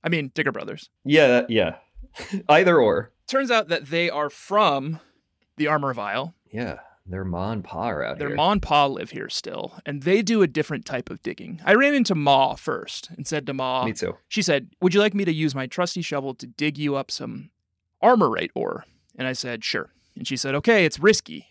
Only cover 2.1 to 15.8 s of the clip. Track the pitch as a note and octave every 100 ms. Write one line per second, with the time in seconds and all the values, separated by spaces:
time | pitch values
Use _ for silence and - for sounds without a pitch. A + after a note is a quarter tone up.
2.1 | - - G3 - D3+ F#3 E3 A2+ E2 A2
3.1 | _ - C4+ C4+ A#3 D#3+ E3+ C#3 E3 E3+
4.1 | C#3+ D3 - - G3+ G3 C#3 D#3+ D#3+ _
5.1 | _ _ _ _ - D3 D3+ C#3+ A#2+ G2+
6.1 | G#2+ D#3 _ _ G#3 A#3 C#2+ - _ -
7.1 | F#2 F#2+ F2 G2 A2+ F2 - A2+ D#2+ A#1
8.1 | - C#3+ C#3+ E3 G#3 - D3 C#3 C3+ -
9.1 | - - - - - - - - C#3+ C#3
10.1 | G3+ G#3 A3+ F3 C#3+ D3 C#3 - B2+ -
11.1 | - - - - E3+ - G#3 C#4 C#4+ A#3+
12.1 | E3+ C#3+ C#3 C3+ - - - - - -
13.1 | E3+ - D3+ C3 C3+ C3 B2+ B2 - F2
14.1 | - _ - F#3 C#3+ - _ F3+ F#3+ G#3+
15.1 | G3+ F#3 D#3+ D#3 C3+ B2+ -